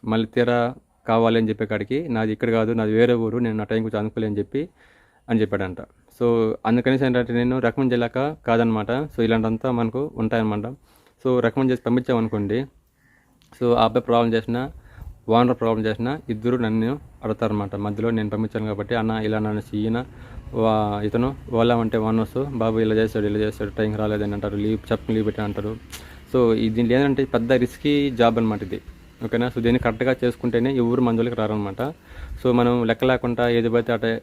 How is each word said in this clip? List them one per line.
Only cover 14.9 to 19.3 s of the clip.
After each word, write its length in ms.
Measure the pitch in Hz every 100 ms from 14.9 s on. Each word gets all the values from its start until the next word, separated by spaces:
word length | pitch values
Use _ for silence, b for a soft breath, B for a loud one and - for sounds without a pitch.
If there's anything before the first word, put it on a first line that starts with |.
| B B - -
ఓనర్ 300 | 113 123 117
ప్రాబ్లం 260 | 113 110 110
చేసినా 340 | 104 120 151 139
ఇద్దరు 280 | 110 117 123
నన్ను 420 | 113 110 113 147 - -
అడుగుతారనమాట. 520 | 110 107 110 104 101 101
మధ్యలో 340 | 104 104 117
నేను 200 | 113 107
పంపించాను 360 | 107 110 113 107
కాబట్టి, 300 | 101 104 117
"అన్న, 160 | 110
ఇలా 280 | 110 107